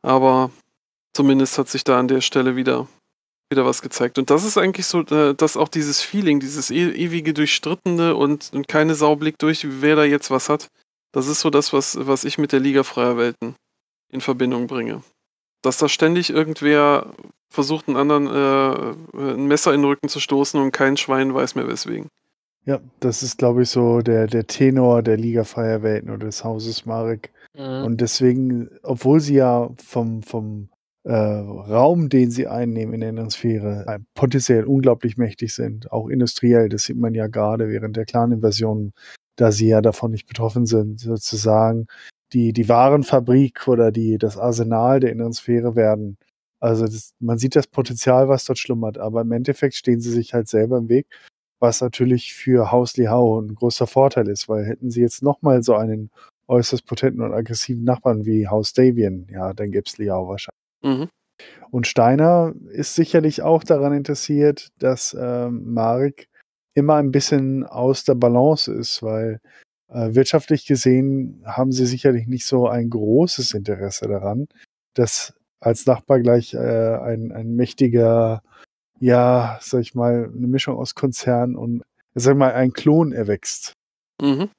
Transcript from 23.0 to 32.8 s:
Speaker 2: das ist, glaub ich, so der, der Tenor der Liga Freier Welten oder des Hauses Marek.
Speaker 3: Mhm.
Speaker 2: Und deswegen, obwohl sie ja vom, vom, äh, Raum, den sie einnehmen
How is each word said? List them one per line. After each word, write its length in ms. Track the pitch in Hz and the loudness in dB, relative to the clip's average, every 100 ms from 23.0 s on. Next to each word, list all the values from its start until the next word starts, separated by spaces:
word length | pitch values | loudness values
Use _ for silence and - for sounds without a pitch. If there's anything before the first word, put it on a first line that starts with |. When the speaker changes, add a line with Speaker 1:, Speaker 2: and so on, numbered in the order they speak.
Speaker 2:
das 220 | 127 113 | -4 -4
ist, 160 | 127 - | -8 0
glaub 200 | 127 120 | 2 2
ich, 120 | 120 | 2
so 320 | 127 120 120 | 2 2 2
der, 240 | 117 113 110 | 2 2 2
der 200 | 117 110 | -2 -4
Tenor 560 | - 135 131 123 120 | 2 2 4 4 4
der 140 | 117 110 | 4 0
Liga 280 | 117 117 | 0 -2
Freier 380 | 110 - 113 110 | -2 -4 -4 -2
Welten 280 | 107 107 - | -2 -2 -6
oder 160 | 107 107 | -10 -10
des 180 | - | -8
Hauses 420 | 113 110 113 110 113 | -8 -8 -8 -10 -8
Marek. 460 | 113 113 113 - _ _ - | -6 -4 -6 -10 _ _ -16
Speaker 3:
Mhm. 280 | 135 131 | -10 -8
Speaker 2:
Und 160 | 135 117 | -6 -2
deswegen, 680 | 120 - 127 123 131 123 117 _ | -2 2 2 2 0 -2 -6 _
obwohl 360 | - 127 131 156 | -8 -2 4 4
sie 160 | 147 | 4
ja 360 | 139 127 120 120 123 | 4 4 2 0 -8
vom, 380 | - 127 117 110 | -8 -4 -4 -6
vom, 460 | 107 117 107 107 101 _ _ _ | -8 -8 -8 -10 -14 _ _ _
äh, 80 | - | -2
Raum, 1000 | 113 107 104 101 101 101 107 139 175 151 | 0 0 -2 -8 -14 -2 4 4 4 2
den 200 | 131 123 | 2 2
sie 160 | 120 - | 0 -4
einnehmen 480 | 117 120 113 | -4 -4 -4